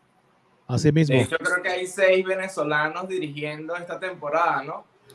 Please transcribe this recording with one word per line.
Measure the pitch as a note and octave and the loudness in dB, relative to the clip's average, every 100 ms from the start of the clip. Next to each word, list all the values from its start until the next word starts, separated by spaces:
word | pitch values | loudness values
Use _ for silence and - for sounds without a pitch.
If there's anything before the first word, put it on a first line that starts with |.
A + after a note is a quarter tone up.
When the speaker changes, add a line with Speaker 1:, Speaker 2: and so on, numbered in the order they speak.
| _ _ _ _ _ _ - | _ _ _ _ _ _ -4
Speaker 1:
Así | - D3+ | 2 4
mismo. | D3+ D3 C3 | 4 4 4
Speaker 2:
De | |
hecho, | B2+ E3+ | 4 0
creo | E3+ F3+ | 0 0
que | F#3 | 0
hay | F3+ F#3 | -4 -4
seis | - F#3+ F#3 | 2 4 4
venezolanos | F#3 F#3+ F#3+ F3 D3+ D3+ D#3 E3+ F#3+ | 2 -2 -4 -4 0 0 0 -4 -6
dirigiendo | F#3 D3+ D3 D3 D3+ D#3+ F3 | -6 -6 -6 -8 -8 -8 -8
esta | E3+ E3 | -8 -8
temporada, | F#3 F3+ D3 D#3+ E3+ C#3+ | -8 -8 -2 2 2 0
¿no? | C#3 F3+ - _ _ | -4 -12 -14 _ _